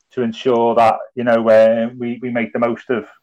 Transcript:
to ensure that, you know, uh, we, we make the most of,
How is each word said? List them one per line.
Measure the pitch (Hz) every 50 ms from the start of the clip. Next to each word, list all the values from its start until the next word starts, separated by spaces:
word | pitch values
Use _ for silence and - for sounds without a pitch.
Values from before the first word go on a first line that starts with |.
| _ _
to | _ 127
ensure | 123 117 110 - - 131 123 117 117 117 113
that, | 113 117 110 - - - - _
you | 127 120
know, | 120 117 120 113 113
uh, | 110 110 110 113 113 117 113 117 123 127
we, | 120 120 120 120
we | 123 123
make | 120 120 117 - -
the | 123
most | 120 120 117 107 - -
of, | 127 110 101 - - _